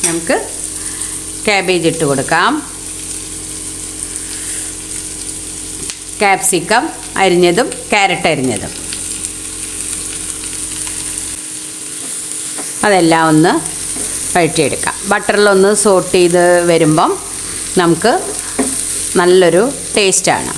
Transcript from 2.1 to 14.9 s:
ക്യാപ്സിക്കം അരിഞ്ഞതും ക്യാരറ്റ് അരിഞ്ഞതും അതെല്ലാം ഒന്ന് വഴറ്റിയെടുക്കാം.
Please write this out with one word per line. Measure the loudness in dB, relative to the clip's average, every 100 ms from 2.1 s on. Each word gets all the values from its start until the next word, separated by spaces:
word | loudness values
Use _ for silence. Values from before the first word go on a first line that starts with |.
| 0 2 2 2 0 -6 -12 -12 -12 -10 -10 -10 -12 -12 -12 -12 -10 -12 -10 -10 -10 -10 -10 -8 -8 -8 -10 -10 -10 -10 -10 -10 -10 -10 -12 -12 -10 -10 -10 -12 0
ക്യാപ്സിക്കം | 2 2 2 0 2 2 2 -8 -8 0
അരിഞ്ഞതും | 4 6 6 4 0 -4 -2
ക്യാരറ്റ് | 2 2 0 -2
അരിഞ്ഞതും | 0 0 -2 -6 -10 -10 -8 -8 -8 -8 -8 -12 -10 -10 -8 -6 -6 -8 -8 -10 -10 -8 -8 -8 -6 -6 -6 -6 -6 -8 -10 -10 -12 -12 -12 -12 -12 -10 -10 -8 -8 -8 -8 -8 -2 2
അതെല്ലാം | 4 6 4 6
ഒന്ന് | 6 6 2 -2 -8 -6 -6 -6 -6 -2 2
വഴറ്റിയെടുക്കാം. | 2 2 0 0 -4